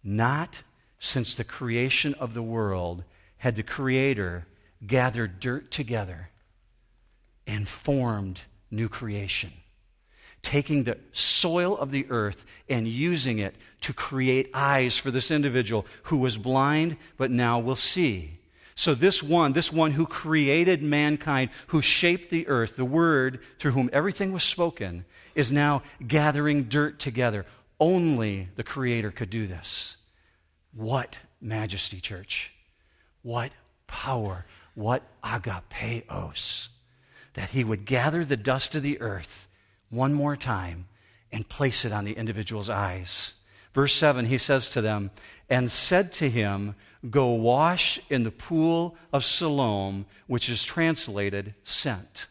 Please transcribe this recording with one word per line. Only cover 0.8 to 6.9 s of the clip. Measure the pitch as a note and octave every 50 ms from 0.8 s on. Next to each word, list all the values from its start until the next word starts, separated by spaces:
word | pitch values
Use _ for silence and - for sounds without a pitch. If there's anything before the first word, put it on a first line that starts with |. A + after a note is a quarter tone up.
| _ _ _ _
since | - - - C3+ A#2 - -
the | - A#2
creation | - - - C3 A#2+ A2+ A#2 B2 C3+ - - - D3+ C#3
of | - C3+ A#2+
the | A2+ A#2+
world | A#2 A2+ A#2 A2+ G#2+ G2+ F#2+ F#2 F2 E2+ E2+ F2 E2+ - _ - - _ _ _
had | - B2+ A#2
the | G#2+
Creator | A2 - - - C#3 C3 B2+ C3 C3+ C#3 C3+ G#2+ G2 F2+ F2 F2 E2+ - _ _ _ _ _ _ -
gathered | G2 A#2+ B2+ B2 B2+ G#2+ A#2 A#2 G2+ F2+ F#2
dirt | - B2+ B2 D3 - -
together | - - C#3+ A2+ A#2+ A2 G2+ F#2 F#2 D#2+ F2+ - _ _ _ _ _ _ _ _ _ _ _ _